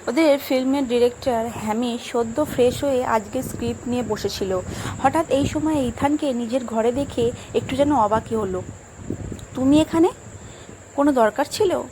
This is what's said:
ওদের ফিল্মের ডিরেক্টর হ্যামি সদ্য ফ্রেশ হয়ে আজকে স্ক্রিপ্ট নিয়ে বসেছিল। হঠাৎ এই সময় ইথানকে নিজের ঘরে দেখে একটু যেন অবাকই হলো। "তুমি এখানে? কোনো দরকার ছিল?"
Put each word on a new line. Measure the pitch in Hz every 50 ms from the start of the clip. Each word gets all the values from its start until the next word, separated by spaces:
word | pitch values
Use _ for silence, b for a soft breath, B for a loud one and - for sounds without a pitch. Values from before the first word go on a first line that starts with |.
| B
ওদের | 226 240 311 330 302 277 277
ফিল্মের | - - 269 254 254 262 269 285 269
ডিরেক্টর | 226 247 240 240 247 247 - - 269 233 226 226 233 226
হ্যামি | - 214 214 214 226 247 240 233 240 -
সদ্য | - - 240 233 226 233 294 311
ফ্রেশ | 294 - 254 240 247 247 - 285
হয়ে | 285 262 247 254
আজকে | - 233 226 214 - - 254 254
স্ক্রিপ্ট | - - - 240 233 233 - -
নিয়ে | 240 247 247 233
বসেছিল। | 208 214 - - 196 - - 202 185 185 185 180 B B B B B B -
হঠাৎ | - 269 294 320 320 -
এই | - 277 285
সময় | - - 302 311 311 311
ইথানকে | 294 254 240 226 - 254 294 302 294 311 277 240
নিজের | 240 240 220 247 269 240
ঘরে | 220 220 226 220 240
দেখে | 240 285 277 - - 254 233 240 B B B B B
একটু | 247 - - 269
যেন | 254 285 294 294
অবাকই | 247 214 202 214 220 220 - 226
হলো। | 220 208 190 185 180 180 - - - - - - - - - - - - - - - - - -
"তুমি | 254 262 269 294 311
এখানে? | 311 - 330 330 330 381 - - - - - B B B B B B B B - - - -
কোনো | 277 277 302
দরকার | 269 247 220 214 - - 294 -
ছিল?" | - - 427 359 302 240 - -